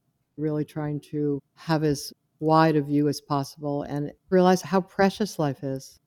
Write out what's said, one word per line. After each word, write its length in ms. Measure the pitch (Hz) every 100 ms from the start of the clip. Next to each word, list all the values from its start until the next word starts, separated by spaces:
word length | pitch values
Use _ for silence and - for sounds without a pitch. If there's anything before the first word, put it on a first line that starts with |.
| _ _ _ -
really 300 | 156 151 143
trying 340 | 156 147 147
to 400 | - 151 147 139 - _
have 300 | - 156 156
as 260 | 139 - - _ -
wide 360 | 156 160 160 151
a 60 |
view 260 | 143 147 147
as 140 | 139
possible 600 | - 143 139 - 147 143
and 280 | - 143 147 - -
realize 320 | 185 180 180
how 200 | 143 190
precious 580 | 180 - 196 - 202 -
life 240 | 147 135
is. 360 | 139 135 - _